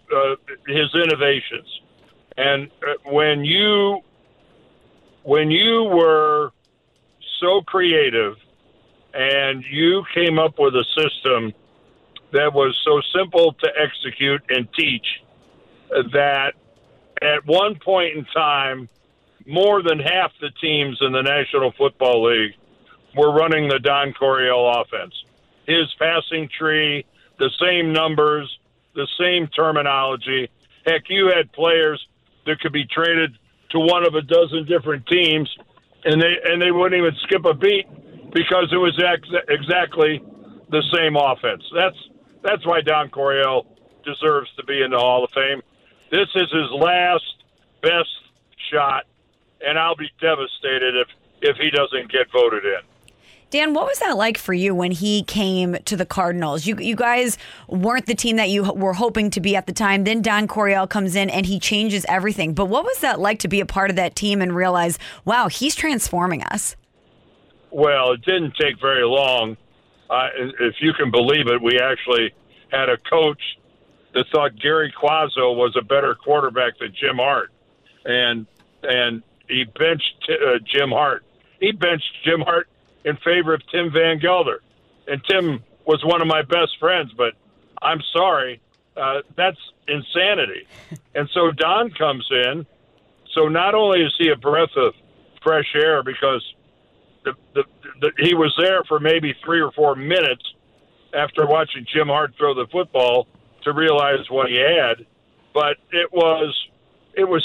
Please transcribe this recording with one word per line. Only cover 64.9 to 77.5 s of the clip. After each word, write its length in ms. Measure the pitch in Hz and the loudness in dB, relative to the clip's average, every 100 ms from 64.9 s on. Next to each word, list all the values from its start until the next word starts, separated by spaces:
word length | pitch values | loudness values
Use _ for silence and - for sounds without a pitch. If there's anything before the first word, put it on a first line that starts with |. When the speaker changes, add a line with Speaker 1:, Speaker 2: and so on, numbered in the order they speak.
| 165 - - | -4 -12 -10
Speaker 2:
wow, 240 | - 240 220 | -2 0 0
he's 280 | - 277 - | -2 -4 -4
transforming 680 | 311 247 - 175 180 165 | -4 -4 -4 -4 -4 -4
us? 320 | - 202 - - _ _ _ _ _ _ _ _ _ | -6 -8 -8 -12 _ _ _ _ _ _ _ _ _
Speaker 1:
Well, 400 | 139 147 139 127 | 0 2 2 0
it 100 | 127 175 | 0 0
didn't 300 | 185 151 - | -2 -2 -2
take 220 | 147 113 | -2 0
very 240 | 135 135 120 | 0 2 2
long. 500 | 135 139 127 110 110 _ _ _ _ _ | 2 2 0 -2 -6 _ _ _ _ _
Uh, 180 | 127 131 131 127 - | -2 -2 -4 -8 -2
if 160 | 120 - | -2 0
you 100 | 156 | -2
can 180 | 156 139 | 0 0
believe 380 | 120 120 151 123 | 2 2 2 2
it, 140 | 120 | 0
we 180 | 117 123 | 2 2
actually 540 | 131 127 - 120 110 - _ _ _ | 0 -2 0 0 0 -6 _ _ _
had 200 | 135 131 | -2 0
a 80 | 120 | -2
coach 440 | - 170 156 147 - - _ _ _ _ _ | 0 2 2 0 -10 -12 _ _ _ _ _
that 120 | 123 127 | -4 0
thought 300 | 156 143 107 | 0 0 -2
Gary 320 | 139 160 151 - | 0 0 0 -2
Quazzo 540 | 147 156 147 135 123 120 | 0 0 0 0 0 2
was 180 | 123 123 | 0 0
a 20 | |
better 320 | 104 139 139 117 | 0 0 0 -4
quarterback 640 | - 147 135 120 120 - | 0 0 0 0 -2 -4
than 140 | 117 | -12
Jim 220 | 92 139 127 | -6 -4 0
Hart. 360 | 135 131 95 | 0 0 -4